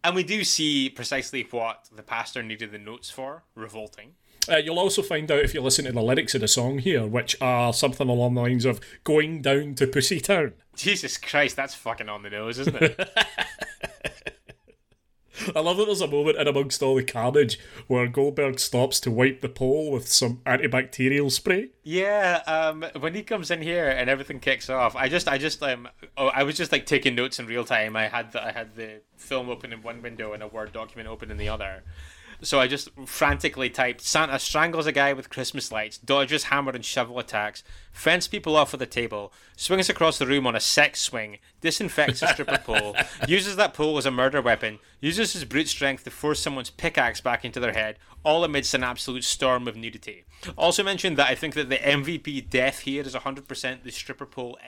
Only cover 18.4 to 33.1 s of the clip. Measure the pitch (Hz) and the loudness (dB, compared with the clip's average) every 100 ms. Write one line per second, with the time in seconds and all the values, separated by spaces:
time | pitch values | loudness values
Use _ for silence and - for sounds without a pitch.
18.4 | 139 127 - 120 127 - - 113 131 135 | 0 0 0 2 2 2 0 4 4 2
19.4 | 127 - 131 147 156 135 123 - 123 123 | -8 -2 2 2 2 -2 2 2 2 -2
20.4 | - 127 143 127 131 - 131 139 143 - | 0 2 2 0 -2 0 2 4 2 0
21.4 | - 185 254 _ 151 175 196 208 190 170 | 2 0 0 _ -4 0 2 4 4 2
22.4 | - 160 160 156 160 147 151 185 208 214 | 2 2 2 -2 -8 -4 -4 -4 -4 -4
23.4 | 151 165 160 175 151 131 127 135 139 131 | -2 -4 -2 0 2 2 2 0 -2 -4
24.4 | - 131 - 131 117 123 135 175 170 139 | 0 0 0 2 2 2 0 2 0 0
25.4 | 151 147 143 123 120 _ - - 135 131 | 0 -2 -4 -4 -8 _ -18 0 0 2
26.4 | 139 151 160 147 - 143 135 123 127 - | -2 -4 0 0 2 2 4 0 -2 -4
27.4 | 117 117 113 117 107 110 110 120 113 120 | -6 -6 0 0 0 -2 -2 -2 -6 -8
28.4 | 113 117 113 107 110 107 _ _ - 135 | -6 -8 -10 -12 -14 -14 _ _ -6 -6
29.4 | 123 117 123 113 113 117 120 117 110 104 | -4 -10 -10 -12 -12 -12 -12 -10 -10 -8
30.4 | 107 110 107 113 110 117 110 113 110 110 | -10 -10 -10 -10 -12 -14 -14 -12 -10 -6
31.4 | - 110 98 95 - - - - - - | -4 -4 -6 -10 -16 -16 -18 -20 -20 -12
32.4 | - 139 127 139 - - 131 | 0 4 4 2 -6 -14 -12